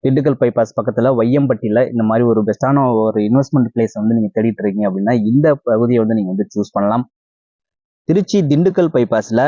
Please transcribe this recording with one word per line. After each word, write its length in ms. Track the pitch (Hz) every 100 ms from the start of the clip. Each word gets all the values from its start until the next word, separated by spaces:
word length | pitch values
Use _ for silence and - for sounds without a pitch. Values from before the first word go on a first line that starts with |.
திண்டுக்கல் 340 | 131 131 147 135
பைபாஸ் 380 | 120 113 113 -
பக்கத்துல 340 | 107 113 120
வையம்பட்டியில 640 | 127 113 139 139 120 113 107 127
இந்த 160 | 120
மாதிரி 200 | 110 113 120
ஒரு 160 | 110
பெஸ்டான 420 | 104 104 131 139 131 113
ஒரு 220 | 110 107
இன்வெஸ்ட்மெண்ட் 500 | 104 127 135 147 117
பிளேஸ் 240 | 117 113 -
வந்து 220 | 110 117
நீங்க 140 | 104
தேடிட்டு 320 | 110 110 107
இருக்கீங்க 240 | 101 98 104
அப்படின்னா 280 | 95 101 123 104
இந்த 220 | 127 156 143
பகுதியை 360 | - 110 120 123
வந்து 180 | 110 113
நீங்க 140 | 95
வந்து 180 | 98 101
சூஸ் 220 | 104 104
பண்ணலாம். 320 | - 101 113 123 _ _ _ _ _ _ _ _ _ -
திருச்சி 300 | 170 196 208 156
திண்டுக்கல் 480 | 147 180 185 170
பைபாஸ்ல 480 | 139 117 113 104 113